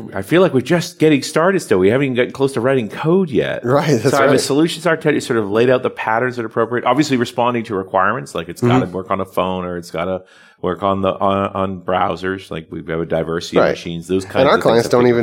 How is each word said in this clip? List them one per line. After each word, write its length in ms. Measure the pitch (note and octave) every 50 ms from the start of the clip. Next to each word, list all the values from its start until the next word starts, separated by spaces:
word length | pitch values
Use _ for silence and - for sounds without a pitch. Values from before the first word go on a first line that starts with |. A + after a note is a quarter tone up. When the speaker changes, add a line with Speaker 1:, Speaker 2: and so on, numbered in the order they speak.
| A2 - -
Speaker 1:
I 60 | F#2+
feel 220 | F#2+ - D#3 F3 F#3+
like 100 | E3 C3+
we're 80 | B2+
just 380 | B2+ C3+ F3 E3+ - - - -
getting 240 | D3+ D#3 D3+ C3 B2
started 380 | - - D#3 E3 F#3+ F#3+ F3
still. 180 | - - G#2+ F#2
We 100 | F#2 G2+
haven't 160 | A#2 C3+ C#3+
even 100 | C3+ B2
gotten 160 | A#2+ B2 - -
close 200 | - C#3 C3+ C3+
to 80 | B2
writing 300 | A2+ C3 C#3 C3 A2 G2
code 400 | - - - D#3 F3 G3 F#3+ D#3
yet. 340 | A#2+ E2 C#2+ C2+ - - -
Speaker 2:
Right, 280 | B2 C3+ C#3+ C3+ D#3 C#3
that's 180 | A2 G2+ C3
Speaker 1:
So 80 | D3 C#3
I 20 |
have 80 | C3+ C#3
a 40 | C#3
Speaker 2:
right. 80 | B2+
Speaker 1:
solutions 460 | - - C3+ D3 E3 E3+ - - -
architect 280 | F3 D#3+ D#3+ - D#3 C#3+
who 60 | A#2+
sort 180 | B2+ - B2 A2+
of 120 | G#2 G2
laid 200 | G#2 A2+ A#2+ B2+
out 120 | B2+ B2+ B2
the 60 | A#2
patterns 480 | - - - A2 A2 A#2 B2 B2+ A#2
that 60 | A#2+ A2+
are 60 | A2
appropriate, 360 | - A#2+ A2+ A2+ A#2+ A#2 -
obviously 320 | B2 B2+ C#3+ D3+ - C3+
responding 480 | A#2+ A#2 - - B2+ A#2 B2 A#2+ A#2 A2
to 100 | A#2 G#2+
requirements, 600 | F#2+ F#2+ - - F#2+ F#2 G2+ A2+ C3+ C#3+ - -
like 160 | E2+ E2+ E2+
it's 100 | E2+ -
Speaker 2:
Mm-hmm. 180 | B2 A#2+ B2+ C3
Speaker 1:
gotta 100 | F#2+ F2+ F2
work 180 | F#2 F#2 -
on 120 | F#2+ F#2+ F#2+
a 20 |
phone 400 | - - F#2+ F#2 F#2 F#2 F#2 F2+
or 140 | F2+ F2+ F2
it's 120 | E2+ -
gotta 340 | - D#2 F#2+ F#2+ F#2 F2+ - _ _ - - - _ _
work 220 | - F#2 F2 E2+ G2+
on 180 | G2 G2 G2
the, 140 | F#2+ F#2 - -
on, 300 | G2+ G2 G2 G2 G2 - -
on 260 | G2 F#2+ G2 F#2+ F2
browsers. 720 | - - F#2 F#2 F#2 G2 F2 E2 F#2 F#2 F#2+ G2 F#2+ -
Like 160 | E2+ E2 D#2+ -
we 120 | F2 E2 D#2+
have 140 | E2 D#2+ E2
a 60 | E2+
diversity 500 | D#2 E2 E2 D#2+ D#2+ E2 F2 - - -
Speaker 2:
Right. 120 | D#3 A2+ D#2
Speaker 1:
of 40 | -
machines, 340 | - - F2 E2+ E2+ E2
those 200 | - F#2 F#2+ F#2+
kinds 100 | - - A2 C3+
Speaker 2:
And 60 | D3
our 0 |
Speaker 1:
of 60 | G#3
things 60 | - -
Speaker 2:
clients 200 | C3 A#2 A#2 A2+
Speaker 1:
have 60 | - B2+
Speaker 2:
don't 120 | B2 A#2+
Speaker 1:
to 40 | B2
Speaker 2:
even 120 | A#2+ A#2+